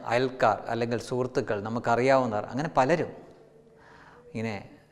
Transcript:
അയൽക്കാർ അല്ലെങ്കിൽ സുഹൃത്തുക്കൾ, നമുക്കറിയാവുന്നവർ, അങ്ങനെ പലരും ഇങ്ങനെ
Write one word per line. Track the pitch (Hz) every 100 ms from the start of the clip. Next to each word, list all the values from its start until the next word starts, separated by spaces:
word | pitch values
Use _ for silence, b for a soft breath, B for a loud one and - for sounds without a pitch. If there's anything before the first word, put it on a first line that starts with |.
| -
അയൽക്കാർ | 120 131 131 120 101 -
അല്ലെങ്കിൽ | 117 120 117
സുഹൃത്തുക്കൾ, | - 127 127 143 113 104
നമുക്കറിയാവുന്നവർ, | 104 117 117 117 131 135 123 104
അങ്ങനെ | - 123 160 160
പലരും | 147 165 113 - - - - - - - b b b b b
ഇങ്ങനെ | 113 113 101 - - _